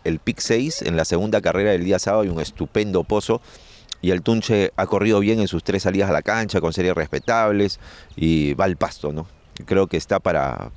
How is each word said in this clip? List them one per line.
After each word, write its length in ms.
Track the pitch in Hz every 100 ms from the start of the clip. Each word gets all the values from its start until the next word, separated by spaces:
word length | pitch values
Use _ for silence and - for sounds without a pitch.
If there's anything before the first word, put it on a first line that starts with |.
el 160 | - 80
Pick 180 | - 120
seis 440 | - 117 143 -
en 140 | - 82
la 80 |
segunda 360 | 80 85 107 107
carrera 320 | 87 87 104
del 100 | 95
día 160 | 90 95
sábado 240 | - 107
y 60 | 101
un 120 | 82
estupendo 600 | 76 - 78 - 104 92
pozo. 380 | 80 107 - 113 - - - - - -
Y 60 | 87
el 120 | 92
Tunche 500 | 85 113 - 107 95
ha 120 | - 95
corrido 340 | 101 104 104
bien 180 | 101 113
en 80 | 101
sus 160 | 85
tres 220 | - 98
salidas 260 | 92 95 98
a 20 |
la 100 | 76
cancha, 380 | 87 110 107 98
con 120 | 82
series 200 | 82 90
respetables, 840 | 87 78 71 - 117 107 104 101 - - - - -
y 360 | 80 82 73
va 100 | 71
al 120 | 95 85
pasto, 360 | - - 71
¿no? 160 | 76 82 - - -
Creo 220 | - 95 95
que 100 | 82
está 220 | - 95
para, 540 | 95 80 69 53 53